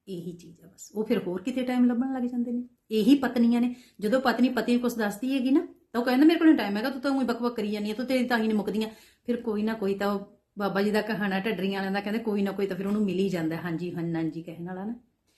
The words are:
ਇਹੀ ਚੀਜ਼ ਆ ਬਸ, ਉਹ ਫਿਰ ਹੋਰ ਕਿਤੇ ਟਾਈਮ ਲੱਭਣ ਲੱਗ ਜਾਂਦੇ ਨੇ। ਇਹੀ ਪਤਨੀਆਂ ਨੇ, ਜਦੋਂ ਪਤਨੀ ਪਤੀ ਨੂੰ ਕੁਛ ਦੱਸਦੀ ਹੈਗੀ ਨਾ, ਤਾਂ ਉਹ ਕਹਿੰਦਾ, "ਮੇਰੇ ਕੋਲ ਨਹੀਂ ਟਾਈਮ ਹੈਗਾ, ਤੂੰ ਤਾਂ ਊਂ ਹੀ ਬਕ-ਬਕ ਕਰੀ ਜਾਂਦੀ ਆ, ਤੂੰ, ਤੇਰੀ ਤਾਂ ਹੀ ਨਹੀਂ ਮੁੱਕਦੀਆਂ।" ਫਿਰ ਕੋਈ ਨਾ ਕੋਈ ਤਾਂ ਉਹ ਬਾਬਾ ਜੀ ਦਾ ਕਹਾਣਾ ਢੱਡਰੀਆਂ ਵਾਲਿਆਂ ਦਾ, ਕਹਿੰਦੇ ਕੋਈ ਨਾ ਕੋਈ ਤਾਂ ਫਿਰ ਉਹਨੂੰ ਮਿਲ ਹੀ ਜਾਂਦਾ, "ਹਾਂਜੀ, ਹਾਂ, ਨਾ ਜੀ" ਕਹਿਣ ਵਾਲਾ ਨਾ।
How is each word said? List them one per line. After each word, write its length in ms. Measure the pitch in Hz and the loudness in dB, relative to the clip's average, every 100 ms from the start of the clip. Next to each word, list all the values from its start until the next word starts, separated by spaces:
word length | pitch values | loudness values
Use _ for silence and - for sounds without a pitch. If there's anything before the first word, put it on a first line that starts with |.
| - | -12
ਇਹੀ 240 | 180 170 | -10 -10
ਚੀਜ਼ 320 | 170 165 - - | -14 -18 -20 -20
ਆ 20 | |
ਬਸ, 240 | - - 208 | -20 -12 -6
ਉਹ 100 | 214 | -2
ਫਿਰ 120 | 208 180 | -2 -2
ਹੋਰ 140 | 185 | -6
ਕਿਤੇ 220 | 262 254 | -4 -4
ਟਾਈਮ 220 | 254 254 247 | -2 2 2
ਲੱਭਣ 280 | 240 269 | 2 -2
ਲੱਗ 100 | 262 | -4
ਜਾਂਦੇ 280 | 247 247 240 | -4 -4 -4
ਨੇ। 120 | 240 247 _ - | -4 -8 _ -4
ਇਹੀ 240 | 220 214 277 | 2 6 6
ਪਤਨੀਆਂ 460 | 247 247 233 240 | 4 2 4 4
ਨੇ, 140 | 247 247 - - | 0 -4 -16 -6
ਜਦੋਂ 220 | 202 262 | 0 2
ਪਤਨੀ 280 | 262 233 247 | 2 2 2
ਪਤੀ 220 | 240 - | 2 2
ਨੂੰ 100 | 240 | 2
ਕੁਛ 140 | 240 233 | 0 -2
ਦੱਸਦੀ 380 | 208 202 254 | -4 -2 -2
ਹੈਗੀ 180 | 269 254 | 0 2
ਨਾ, 160 | 294 - - _ | 2 0 -12 _
ਤਾਂ 80 | 233 | -2
ਉਹ 40 | 240 | 2
ਕਹਿੰਦਾ, 200 | 254 311 | 6 6
"ਮੇਰੇ 140 | 330 | 8
ਕੋਲ 80 | 320 | 6
ਨਹੀਂ 100 | 277 | 6
ਟਾਈਮ 200 | 208 208 | 4 -2
ਹੈਗਾ, 120 | 254 | -2
ਤੂੰ 120 | 277 | -2
ਤਾਂ 100 | 277 | 0
ਊਂ 100 | 269 | 0
ਹੀ 40 | 240 | 0
ਬਕ-ਬਕ 300 | 226 240 240 | 0 -2 -2
ਕਰੀ 160 | 214 | -4
ਜਾਂਦੀ 200 | 208 208 | -2 -4
ਆ, 20 | |
ਤੂੰ, 120 | 214 247 | -4 0
ਤੇਰੀ 200 | 262 247 | 0 2
ਤਾਂ 120 | 240 | 2
ਹੀ 100 | 220 | 2
ਨਹੀਂ 100 | 214 | 0
ਮੁੱਕਦੀਆਂ।" 320 | 202 208 220 - - _ - | 0 -2 -4 -8 -20 _ -4
ਫਿਰ 160 | 240 | -4
ਕੋਈ 220 | 233 208 | -2 -2
ਨਾ 100 | 220 | -2
ਕੋਈ 220 | 226 196 196 | -2 -2 0
ਤਾਂ 120 | 202 | 0
ਉਹ 300 | 196 196 _ _ - | -2 -6 _ _ -4
ਬਾਬਾ 240 | 202 190 | -2 0
ਜੀ 100 | 208 | 2
ਦਾ 100 | 214 | 0
ਕਹਾਣਾ 380 | 214 196 202 190 | 0 -2 -2 -2
ਢੱਡਰੀਆਂ 400 | 214 185 190 196 | -2 -2 -2 -2
ਵਾਲਿਆਂ 120 | 196 | -2
ਦਾ, 80 | 196 | -2
ਕਹਿੰਦੇ 200 | 202 220 | -2 -4
ਕੋਈ 220 | 226 202 | -2 -2
ਨਾ 100 | 196 | -2
ਕੋਈ 160 | 196 196 | -2 -4
ਤਾਂ 100 | 180 | -4
ਫਿਰ 100 | 196 | -2
ਉਹਨੂੰ 140 | 208 | 0
ਮਿਲ 180 | 202 180 | 0 0
ਹੀ 100 | 196 | 0
ਜਾਂਦਾ, 260 | 175 160 165 | 0 -2 -4
"ਹਾਂਜੀ, 400 | 170 165 175 170 | -4 -6 -6 -6
ਹਾਂ, 80 | |
ਨਾ 200 | 170 160 | -4 -2
ਜੀ" 180 | 160 165 | -4 -6
ਕਹਿਣ 240 | 170 156 175 | -12 -12 -12
ਵਾਲਾ 200 | 185 208 | -10 -10
ਨਾ। 100 | 240 _ _ _ | -12 _ _ _